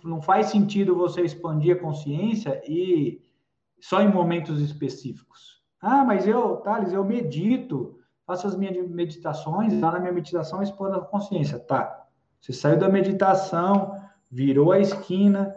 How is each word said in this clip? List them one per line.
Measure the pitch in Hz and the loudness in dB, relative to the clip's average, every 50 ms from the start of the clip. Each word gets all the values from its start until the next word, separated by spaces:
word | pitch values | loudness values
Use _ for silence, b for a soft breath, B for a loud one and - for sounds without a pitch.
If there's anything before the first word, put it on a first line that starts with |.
| - | -10
não | 165 165 156 | -8 -8 -6
faz | - - 190 208 214 | 0 2 2 2 2
sentido | - - 202 180 - - 202 190 175 180 | 2 2 2 2 2 2 0 2 2 2
você | 170 180 170 - 175 175 | 2 2 0 0 0 -2
expandir | 160 - - - 160 156 151 147 175 175 | -2 -2 -6 -6 -4 -2 0 2 2 2
a | 180 | 2
consciência | 175 156 143 - - 143 143 165 202 233 220 - - 143 131 - - 139 | 0 -4 -8 -6 -6 -6 -4 -2 -2 -2 -2 -2 -2 -4 -6 -6 -6 -4
e | 156 175 185 185 175 156 139 120 - - _ _ _ _ _ _ _ _ _ _ _ _ | -4 -2 2 2 2 2 2 0 -4 -8 _ _ _ _ _ _ _ _ _ _ _ _
só | - - 190 196 208 | -8 -2 2 4 4
em | 202 180 | 4 4
momentos | 180 170 165 170 170 156 170 156 147 | 4 2 2 0 -2 -2 -2 -2 -2
específicos. | 147 143 - - 147 123 - - - 120 - - - _ _ _ - - _ _ _ _ _ _ | -2 -2 -4 -4 -6 -6 -6 -8 -10 -12 -12 -12 -16 _ _ _ -20 -20 _ _ _ _ _ _
"Ah, | - 208 262 277 269 | 0 2 4 4 4
mas | 240 208 185 180 | 4 4 2 4
eu, | 208 226 247 226 190 165 | 2 2 2 2 0 -2
Thales, | - - 202 220 226 190 175 180 | -2 -2 -2 -2 -2 -2 -2 0
eu | 196 190 | -2 0
medito, | 196 240 240 - 143 135 151 180 220 254 - - - - 127 113 - b b b b b b _ | 0 -2 -2 -2 -4 -4 -2 0 0 0 0 -2 -4 -6 -6 -6 -8 b b b b b b _
faço | - 180 180 208 | -8 -8 -4 -4
as | 196 180 | -4 -4
minhas | 185 196 190 180 180 180 175 | -4 -4 -4 -4 -6 -6 -6
meditações, | 170 175 170 156 156 - - 160 143 - - 151 165 196 226 214 175 - | -4 -4 -6 -6 -6 -8 -8 -8 -8 -6 -6 -4 -2 -2 0 0 0 0
lá | 170 165 170 | 0 0 0
na | 180 | -2
minha | 180 180 180 | -4 -4 -4
meditação | 175 165 - 175 170 156 - 180 190 | -4 -4 -4 -4 -4 -4 -6 -6 -6
eu | 202 | -6
expando | 202 - - 196 196 190 | -6 -6 -6 -6 -4 -4
a | 180 - | -4 -6
consciência." | - 208 202 - - 190 165 139 - 139 120 | -4 -4 -4 -4 -4 -2 -2 -2 -2 -4 -8
Tá, | - - 139 123 - - - - - _ _ _ _ _ _ _ | -4 -2 -2 -2 -2 -4 -8 -14 -20 _ _ _ _ _ _ _
você | _ - 127 | _ -12 -10
saiu | - - 147 156 156 | -2 2 2 2 4
da | 190 190 | 4 4
meditação, | 190 196 185 196 196 - 196 190 185 190 - - 170 170 175 190 202 196 196 - B B B B B B _ _ | 4 2 2 0 0 2 2 2 4 2 0 -2 -2 -2 2 2 2 2 2 -2 B B B B B B _ _
virou | 123 127 135 139 131 143 147 170 190 | -6 -2 0 2 4 6 6 6 6
a | 208 | 4
esquina, | 202 - - - - - 180 190 202 202 196 196 196 196 - | 4 2 0 -4 -6 -4 0 4 4 4 4 4 0 -4 -6